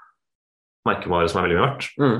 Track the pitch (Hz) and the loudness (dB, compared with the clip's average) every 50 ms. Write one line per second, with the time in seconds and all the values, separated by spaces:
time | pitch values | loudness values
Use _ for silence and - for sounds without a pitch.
0 | - - _ _ _ _ _ _ _ _ _ _ _ _ _ _ _ 113 95 - | -20 -20 _ _ _ _ _ _ _ _ _ _ _ _ _ _ _ -2 -2 -2
1 | - 87 87 85 85 82 - 92 90 87 85 90 120 131 131 - - - - - | -2 -2 0 0 0 0 0 0 0 2 2 2 2 0 -2 -6 -12 -12 -4 0
2 | 143 131 110 | 2 2 2